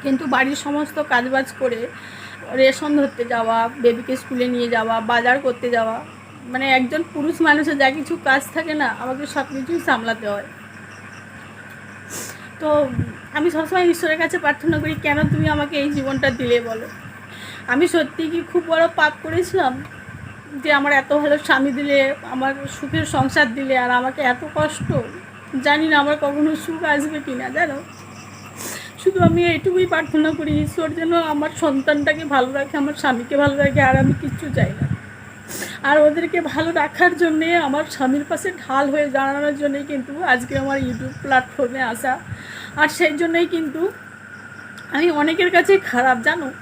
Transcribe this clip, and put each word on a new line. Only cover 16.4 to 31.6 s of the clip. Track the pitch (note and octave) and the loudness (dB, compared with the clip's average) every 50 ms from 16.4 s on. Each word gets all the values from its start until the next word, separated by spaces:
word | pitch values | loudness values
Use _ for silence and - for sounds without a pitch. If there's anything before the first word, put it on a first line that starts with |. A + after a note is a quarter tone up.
| C4 A#3+ A#3+ A#3+ | 0 2 2 2
বলো? | A#3 A3+ A3+ A3 A3+ - - - - - - - - - - - - - - - - - | 2 -2 -6 -6 -8 -10 -12 -16 -18 -18 -18 -18 -18 -18 -18 -16 -16 -16 -16 -14 -4 0
আমি | A#3+ C#4 E4+ F4 | 2 4 4 4
সত্যি | - E4+ D4+ C4 - - D#4+ D#4 | 4 2 2 0 -2 -6 -4 -2
কি | E4 E4+ - - | -2 -4 -4 0
খুব | - F4 E4+ E4 | -2 -2 0 2
বড় | E4 D#4+ E4 E4+ - | 4 4 4 4 4
পাপ | - D#4 D4+ D4+ - - | 4 2 2 2 -2 -8
করেছিলাম | D#4 D#4 E4+ F4+ - - F#4+ E4 C4 B3+ C4 D4 - - - - - - - - - - - - - D4 C#4 B3+ | -4 -2 -2 -2 0 0 2 2 2 0 -4 -10 -12 -16 -18 -18 -18 -16 -16 -16 -16 -16 -18 -18 -14 -12 -6 0
যে | D4+ D4 | 2 2
আমার | C#4+ C#4 C#4+ C#4+ | 4 4 4 4
এত | C4+ C4+ - D4 | 2 2 2 2
ভালো | D4 D4 D4+ C#4+ D4+ | 2 4 4 2 2
স্বামী | D4 - D4+ C4 C4+ C#4+ | 2 2 2 2 4 0
দিলে, | B3+ C4+ C#4+ C#4+ C#4 C#4 C4+ C4+ C#4+ - - A3 | 0 -2 0 2 4 4 4 2 0 -4 -6 -8
আমার | B3 B3+ C4 C4+ C#4 C#4 C#4 C#4 - - | -4 -2 -2 -2 -2 -4 -8 -10 -10 -10
সুখের | - C4+ - D#4+ D#4 | -8 -4 -2 -2 -2
সংসার | D4+ - C#4+ C4 C4+ - D#4+ D4 B3 A3+ | 0 0 0 0 2 4 4 2 2 2
দিলে, | C#4+ C4+ C4 C4+ B3+ | -4 -2 0 0 2
আর | B3 B3 | 2 2
আমাকে | B3 B3 B3 C4 C4 - | 2 2 2 0 -4 0
এত | C#4+ B3 B3+ - D#4+ D4+ - | 0 0 0 0 -4 -6 -2
কষ্ট?" | A#3 D4+ D4+ D4+ - - - E4 C#4 A3+ G#3 - - - - - - - - - C4+ B3 | 0 -2 0 -2 -6 -4 -2 -2 -2 -2 -4 -10 -14 -16 -18 -20 -20 -16 -8 -6 -2 2
জানি | C#4+ D4 D#4 D#4+ D#4+ | 2 4 4 4 4
না | D#4 D4 | 4 4
আমার | C#4 C#4+ D4+ D4 | 4 4 0 0
কখনো | D4+ C#4 C#4+ D4 D4+ D#4 D#4 | 0 -2 0 2 2 2 0
সুখ | - - - E4 D#4+ E4+ | -2 -4 -6 -6 -4 0
আসবে | D#4 D4 C#4+ C#4 D4+ D#4 D4+ C#4 | 0 0 0 0 -2 -4 -6 -6
কি | - C4 | -6 -6
না | B3 B3+ C4 | -6 -6 -4
জানো। | B3+ D4+ F4 D#4 C4+ C#4 - - - - - - - - - - - - - - - - - - - - - - - - - | -2 -2 -2 -2 -2 -8 -10 -14 -18 -18 -18 -18 -18 -18 -18 -18 -18 -18 -18 -18 -16 -12 -12 -12 -12 -12 -14 -14 -16 -2 0
শুধু | F#4+ G4 F#4+ | 0 4 6
আমি | F4 E4+ E4 E4+ F4 | 6 6 6 6 4
এইটুকুই | F4 E4 D#4 - F#4+ F4+ F#4 F#4 | 4 2 2 0 0 2 2 2
প্রার্থনা | F4 E4+ D#4+ D#4+ - - D#4 D4+ D#4 | 2 2 0 0 0 2 2 2 2
করি, | D#4+ - D#4 D4+ D4+ D4+ | 0 -2 -2 -2 0 0
ঈশ্বর | D4 - - - D#4+ D#4+ | 0 -2 -2 -4 -4 -4
যেন | D4+ E4 E4 E4 E4+ | -2 -2 -2 2 2
আমার | E4+ E4 D#4 D4+ D4 D4+ D#4 - | 2 2 0 -2 -2 -2 -4 -4
সন্তানটাকে | - | -2